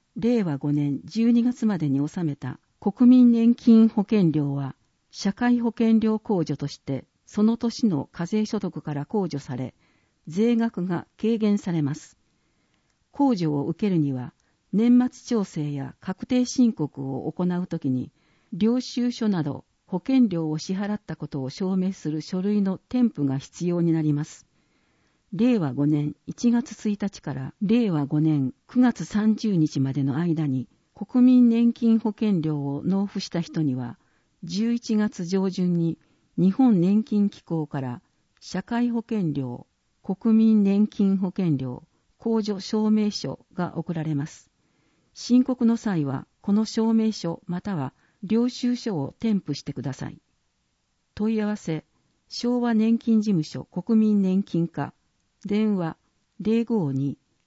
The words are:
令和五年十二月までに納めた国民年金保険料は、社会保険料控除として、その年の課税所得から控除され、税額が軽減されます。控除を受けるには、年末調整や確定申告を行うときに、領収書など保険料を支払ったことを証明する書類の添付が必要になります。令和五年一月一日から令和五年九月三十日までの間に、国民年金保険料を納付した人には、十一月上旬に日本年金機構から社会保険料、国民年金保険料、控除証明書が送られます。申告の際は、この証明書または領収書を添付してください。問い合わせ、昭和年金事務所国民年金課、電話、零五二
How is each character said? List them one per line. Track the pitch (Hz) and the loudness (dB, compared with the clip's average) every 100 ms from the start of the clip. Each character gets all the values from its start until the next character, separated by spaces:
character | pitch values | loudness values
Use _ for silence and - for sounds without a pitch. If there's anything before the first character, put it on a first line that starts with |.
| _ - | _ -6
令 | 220 247 | -2 0
和 | 180 143 | 0 -2
五 | 147 | -2
年 | 147 143 139 | 0 -2 -4
十 | 170 214 233 | -6 -2 2
二 | 240 | 2
月 | 233 247 220 | 2 0 -2
ま | 190 | -2
で | 151 | -2
に | 135 | -2
納 | 147 - | -2 -4
め | 165 143 | -4 -6
た | 127 - _ _ | -10 -12 _ _
国 | 208 - 240 | -6 4 6
民 | 254 240 | 8 8
年 | 233 226 | 6 4
金 | 233 - 226 226 | 2 6 6 6
保 | - | 2
険 | 196 214 175 | 0 2 2
料 | 151 143 139 | 2 -2 -4
は、 | 135 - _ _ _ | -8 -12 _ _ _
社 | - 196 | -8 -6
会 | - 247 240 | -2 0 2
保 | 233 | 0
険 | - 226 226 | 0 2 4
料 | 220 220 | 2 -2
控 | - 196 | -2 -2
除 | 156 143 | 0 -4
と | 143 | -6
し | - | -8
て、 | - 135 - _ _ | -8 -8 -10 _ _
そ | - | 0
の | 214 233 | 2 2
年 | 240 - 220 | -4 -2 0
の | 151 - | 0 -4
課 | - 170 | -8 -4
税 | 214 214 | -2 -2
所 | 214 | -4
得 | 185 160 | -6 -8
か | 151 | -8
ら | 147 143 | -8 -4
控 | 220 180 | -4 -4
除 | 143 | -6
さ | - 127 | -8 -8
れ、 | 127 - _ _ _ _ - | -10 -12 _ _ _ _ -10
税 | 165 226 233 | -2 0 2
額 | 226 - 180 | -2 -4 -4
が | 175 - _ | -4 -6 _
軽 | 214 226 | -2 0
減 | 214 202 | 2 0
さ | 196 | 0
れ | 170 | -2
ま | 143 156 | -2 -4
す。 | - _ _ _ _ _ _ _ _ _ _ | -10 _ _ _ _ _ _ _ _ _ _
控 | - 277 220 | -2 0 2
除 | 160 | 0
を | 147 139 | -2 -4
受 | 165 | -2
け | 208 | 0
る | 175 | 0
に | 147 | 0
は、 | 131 123 - _ _ _ | -4 -8 -16 _ _ _
年 | 190 240 247 | 0 4 4
末 | 254 - - | 2 -4 -6
調 | 233 | -4
整 | 190 - 147 | -4 -4 -6
や | 143 135 - | -6 -10 -12
確 | - 185 - | -12 -10 -2
定 | 247 247 | 0 0
申 | - 240 | 2 2
告 | - 147 - 135 131 | 2 -4 -6 -8 -6
を | - | -6
行 | - | -4
う | 180 175 180 | -2 -2 -4
と | 170 | -6
き | 139 | -2
に、 | 127 - _ _ _ _ | -4 -4 _ _ _ _
領 | 175 214 254 | -2 0 0
収 | - - 240 | -2 -4 -4
書 | 240 220 | -2 -2
な | 185 | 0
ど | 147 - - _ _ | -2 -6 -12 _ _
保 | 185 | -6
険 | - 262 233 | 0 4 4
料 | 170 160 | 2 -4
を | 156 | -4
支 | - | -4
払 | 190 208 208 | -4 -4 -6
っ | - | -8
た | 160 | -12
こ | 147 | -8
と | 147 | -8
を | 131 | -8
証 | - 185 190 | -6 -2 -2
明 | 185 | -2
す | 190 156 | -4 -6
る | 156 | -6
書 | - 185 | -6 -4
類 | 190 208 | -2 0
の | 190 190 | 0 -4
添 | - 247 233 | -4 0 0
付 | - 143 | 0 -2
が | 135 | -2
必 | - - 175 | -6 -6 -2
要 | 175 | 0
に | 170 | 2
な | 160 | 2
り | 156 | 0
ま | 147 | 0
す。 | 156 - _ _ _ _ _ _ _ _ _ | -4 -12 _ _ _ _ _ _ _ _ _
令 | 175 240 233 | -2 0 2
和 | 151 | 0
五 | 123 143 | 0 0
年 | 151 147 - - | 0 -2 -6 -12
一 | - 240 | -2 0
月 | 240 262 - 214 | 2 0 -4 -4
一 | 202 | -2
日 | 196 - | -4 -6
か | - | -10
ら | 139 135 - | -8 -10 -6
令 | 190 233 226 | 0 2 2
和 | 156 139 | 0 0
五 | 151 | 2
年 | 156 151 131 - _ | 2 2 0 -4 _
九 | 247 | 2
月 | 247 - 165 | 2 2 -4
三 | 208 214 208 | 0 0 0
十 | 220 185 | 0 2
日 | 156 147 | 2 0
ま | 135 | -2
で | 135 | 0
の | 139 131 | -2 0
間 | 175 160 151 | 0 0 0
に、 | 131 120 _ _ - | -2 -6 _ _ -16
国 | - 254 | -4 4
民 | 247 254 240 | 6 6 6
年 | 226 233 | 4 2
金 | - 233 226 | 2 2 2
保 | 220 | 0
険 | 208 214 185 | -2 0 0
料 | 156 147 | 0 -2
を | 139 139 | -4 -4
納 | - 196 202 | -2 -2 -2
付 | 202 | -6
し | - | -6
た | 175 | -6
人 | 170 240 | -4 -2
に | 151 127 | -2 -2
は、 | 120 - _ _ _ _ | -6 -12 _ _ _ _
十 | 165 180 226 | -8 -4 -2
一 | 240 - 214 | -2 -2 0
月 | 214 - 170 | 0 -4 -4
上 | 190 190 | -2 -2
旬 | 185 180 | -2 0
に | 170 165 - _ _ _ - | 0 0 -4 _ _ _ 0
日 | 185 | 2
本 | 190 262 196 | 4 4 4
年 | 175 208 | 4 2
金 | 214 208 202 | 0 0 0
機 | - | -2
構 | - 165 151 | -8 -6 -6
か | 143 | -6
ら | 131 120 - _ _ _ | -8 -8 -14 _ _ _
社 | - 185 | -10 -10
会 | - 233 240 | -6 -2 -2
保 | 233 - | -2 -4
険 | 220 170 | -2 -2
料、 | 143 127 120 - _ _ _ | -2 -6 -10 -16 _ _ _
国 | - 190 233 | -10 -4 2
民 | 220 220 220 | 4 6 6
年 | 196 196 208 | 4 4 2
金 | - 196 190 | 2 0 2
保 | 185 | -2
険 | - 180 139 | -2 0 0
料、 | 131 123 - _ _ _ | -2 -10 -16 _ _ _
控 | 226 226 | -2 -2
除 | 208 196 | -2 -6
証 | - 220 214 | -4 -2 2
明 | 214 208 | 2 2
書 | - - - _ | -2 -8 -10 _
が | - 175 - | -6 -6 -6
送 | 160 | -6
ら | 165 | -4
れ | 156 147 | -2 -4
ま | 151 | -4
す。 | - _ _ _ _ _ _ _ | -10 _ _ _ _ _ _ _
申 | - - 247 | -16 2 2
告 | 254 254 226 | 2 0 0
の | 233 | 0
際 | 220 180 139 | 0 -2 -2
は、 | 135 - _ | -4 -10 _
こ | - | -2
の | 202 220 | 0 0
証 | - 220 | 0 0
明 | 226 220 | 2 0
書 | 202 170 165 - | -2 -6 -8 -8
ま | 175 | -8
た | 208 180 | -6 -6
は | 135 - _ _ | -6 -10 _ _
領 | 185 220 247 | -2 0 0
収 | 247 247 247 | -2 -2 -2
書 | 233 175 | -4 -4
を | 135 - | -4 -4
添 | 226 202 | -2 -2
付 | - | -2
し | 143 | -6
て | - | -8
く | 135 | -8
だ | 135 | -8
さ | 127 - | -8 -10
い。 | - _ _ _ _ _ _ _ _ _ | -12 _ _ _ _ _ _ _ _ _
問 | - 214 220 | -6 -2 -2
い | |
合 | 208 | -2
わ | 208 | -4
せ、 | - 160 - _ _ _ _ | -6 -6 -8 _ _ _ _
昭 | - 240 247 | -6 -2 0
和 | 240 | 0
年 | 226 220 226 | 2 2 2
金 | - 220 | 2 2
事 | 214 | 2
務 | 185 | 0
所 | 151 131 - | -2 -8 -10
国 | - - 220 | -8 0 2
民 | 214 208 | 4 2
年 | 190 185 | 2 0
金 | 202 170 165 | 0 -2 -2
課、 | - 143 - _ _ _ _ 196 | -4 -10 -12 _ _ _ _ -4
電 | 208 220 196 | -2 0 0
話、 | 165 - _ _ _ - | -4 -8 _ _ _ -8
零 | 202 226 | 0 0
五 | 226 226 147 | 0 0 0
二 | 135 139 - _ _ | -2 -2 -6 _ _